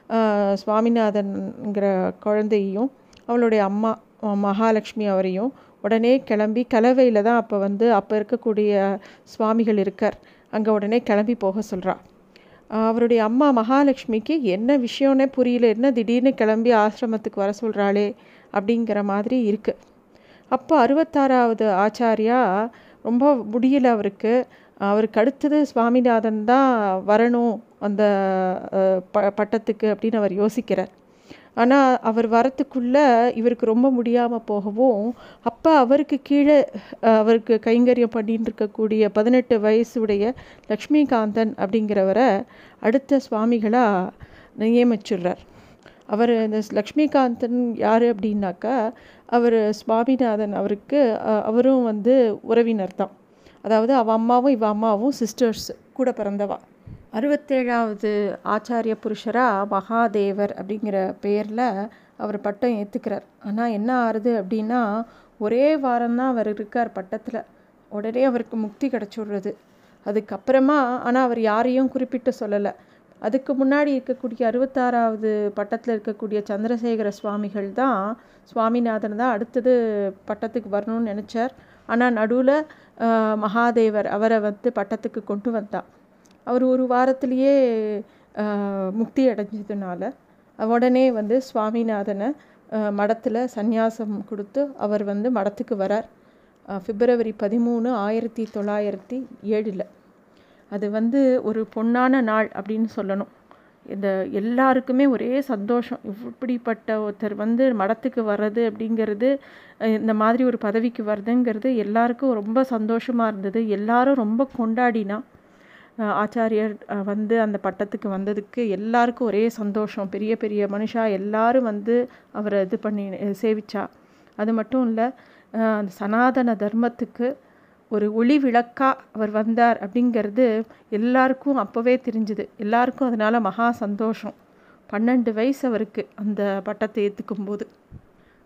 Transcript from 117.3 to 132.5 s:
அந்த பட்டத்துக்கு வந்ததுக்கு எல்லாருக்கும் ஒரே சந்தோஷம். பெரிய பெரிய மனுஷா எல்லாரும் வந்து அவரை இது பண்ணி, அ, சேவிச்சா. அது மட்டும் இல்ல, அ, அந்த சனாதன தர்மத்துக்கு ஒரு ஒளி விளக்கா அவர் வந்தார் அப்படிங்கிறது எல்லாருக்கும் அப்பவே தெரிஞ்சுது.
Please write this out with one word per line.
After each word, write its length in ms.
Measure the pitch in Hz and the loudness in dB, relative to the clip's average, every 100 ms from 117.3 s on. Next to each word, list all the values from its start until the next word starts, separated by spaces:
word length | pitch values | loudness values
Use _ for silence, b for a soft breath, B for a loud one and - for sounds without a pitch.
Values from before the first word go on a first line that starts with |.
| 226 | 0
அந்த 180 | 214 202 | 0 -2
பட்டத்துக்கு 440 | 196 185 202 208 208 | -4 -4 -6 -6 -6
வந்ததுக்கு 640 | 190 196 208 202 247 226 | -4 -4 -6 -8 -6 -4
எல்லாருக்கும் 580 | 190 220 240 240 240 233 | -4 -2 0 0 -2 -2
ஒரே 220 | 196 233 | 0 -2
சந்தோஷம். 600 | 226 208 208 208 - 196 | -2 -4 -4 -4 -6 -8
பெரிய 280 | 196 214 220 | -6 -4 -4
பெரிய 300 | 214 208 202 | -4 -2 -2
மனுஷா 440 | 202 214 226 226 | -4 -4 -2 -2
எல்லாரும் 540 | 190 208 220 233 262 | -2 -2 0 2 2
வந்து 440 | 233 208 214 240 247 B B | 0 -2 0 0 -2 B B
அவரை 280 | - 208 202 | -8 -2 -2
இது 180 | 185 226 | -2 -4
பண்ணி, 300 | 214 208 196 | -4 -6 -6
அ, 260 | 185 202 196 | -6 -6 -2
சேவிச்சா. 460 | 226 214 214 202 - b b b b - | -2 -2 -4 -8 -8 b b b b -6
அது 160 | 214 | -2
மட்டும் 340 | 226 214 262 240 | -2 -2 -2 0
இல்ல, 260 | 226 240 262 b b b | 0 -2 -4 b b b
அ, 40 | 220 | -2
அந்த 340 | 220 208 196 | 0 0 -4
சனாதன 600 | - 202 226 254 262 240 | -6 -2 2 2 2 0
தர்மத்துக்கு 840 | 208 208 226 233 240 233 - 240 277 b b b b _ | 0 -2 0 -2 -2 -8 -4 -6 -6 b b b b _
ஒரு 260 | 214 208 | -2 0
ஒளி 240 | 220 240 294 | 2 2 4
விளக்கா 540 | 269 233 240 - 269 262 - | 4 2 0 0 0 0 -6
அவர் 180 | 220 214 | -6 -4
வந்தார் 580 | 214 220 226 233 220 196 | -2 0 2 2 2 -2
அப்படிங்கிறது 760 | 240 247 226 208 214 247 220 220 B _ | 0 0 0 -2 2 2 2 -4 B _
எல்லாருக்கும் 640 | 214 240 254 262 262 285 269 | -4 0 2 2 0 -2 -2
அப்பவே 400 | 196 233 240 254 | -2 -2 0 0
தெரிஞ்சுது. 520 | 254 220 214 208 - | 0 -4 -4 -4 -8